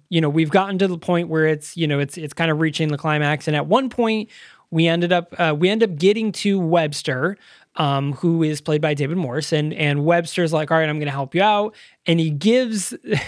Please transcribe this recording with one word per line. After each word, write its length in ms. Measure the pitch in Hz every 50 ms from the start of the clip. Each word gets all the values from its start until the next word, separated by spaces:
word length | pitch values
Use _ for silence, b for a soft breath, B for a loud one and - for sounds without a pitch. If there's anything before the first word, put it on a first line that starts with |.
| _ -
You 100 | 180 165
know, 80 | 160 143
we've 220 | 147 160 160 147
gotten 260 | 165 185 196 196 196 180
to 100 | 196 185
the 100 | 175 165
point 300 | - - 175 170 170 165
where 180 | 160 160 156
it's, 280 | 156 156 147 147 - -
you 100 | 170 165
know, 120 | 151 143 143
it's, 200 | 143 139 - 170
it's 160 | 156 147 -
kind 160 | - 165 165
of 100 | 151 151
reaching 280 | 160 156 151 - 160 151
the 100 | 147 139
climax. 480 | - 151 151 151 151 147 151 143 - 160
And 80 | 151
at 100 | 147 143
one 220 | 151 202 262 269 240
point, 400 | - - 233 220 220 214 214 - B B B B B B B B
we 180 | 170 160 165 165
ended 220 | 165 175 175 175 180
up, 200 | 175 175 - - -
uh, 160 | 175 160 151 147
we 120 | 180 190
end 120 | 214 220 226
up 120 | 202 170
getting 360 | 143 175 196 208 226 220 214 -
to 260 | - - 208 196 190
Webster, 800 | 175 160 170 170 160 147 143 - - 156 131 127 143 185 202 - b b b b b b b
um, 380 | - 156 143 139 139 139 143 135
who 280 | - - 170 170 165 156
is 180 | 156 151 143
played 200 | - - 151 151
by 140 | 156 151 151
David 220 | 143 143 139 170 190
Morse, 340 | 160 123 120 156 151 - 160
and, 200 | 151 151 151 -
and 300 | - 151 147 143 143 143
Webster's 460 | 165 170 175 170 160 - 185 175 156 165
like, 180 | 156 156 143 165
"All 60 | 160
right, 100 | 160 151
I'm 100 | 151 151
gonna 120 | 147 143
help 240 | 135 143 139 127 -
you 80 | 175 196
out," 320 | 214 208 208 208 214 - B B B B B B
and 120 | - 165 165
he 120 | 160 160
gives, 640 | 151 139 165 220 240 254 254 226 220 202 175 - 240 - - 240 208 135 -